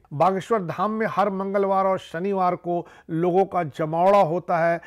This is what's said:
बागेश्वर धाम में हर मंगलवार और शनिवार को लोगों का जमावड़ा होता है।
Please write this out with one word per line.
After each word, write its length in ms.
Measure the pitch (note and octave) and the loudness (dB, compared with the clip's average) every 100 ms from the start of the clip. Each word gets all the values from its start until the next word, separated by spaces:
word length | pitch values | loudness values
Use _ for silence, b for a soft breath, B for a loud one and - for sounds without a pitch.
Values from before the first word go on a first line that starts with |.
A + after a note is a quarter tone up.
| - | -6
बागेश्वर 500 | C#3+ F3 F#3+ - A3+ | 0 2 2 0 -2
धाम 280 | E3 D3 G3+ | -2 -4 -4
में 160 | A3 G#3 | -2 -2
हर 200 | D#3+ G#3 | 0 -2
मंगलवार 560 | F#3+ G3 G3+ G3 F#3+ F#3+ | -2 -2 0 0 2 0
और 120 | F#3 | -2
शनिवार 580 | - D#3+ G3 F#3+ F3+ E3+ | -6 -6 -4 0 0 -2
को 300 | E3+ F3 E3 B B | -4 -6 -6 B B
लोगों 340 | D#3+ F3 F3+ | -2 2 2
का 180 | F#3+ F3+ | 2 -2
जमावड़ा 600 | D#3+ - D#3 E3 F#3 G3+ | -4 -4 -4 2 4 4
होता 360 | D#3+ F3 F#3 E3+ | 4 0 -2 0
है। 220 | E3+ E3+ | 0 -2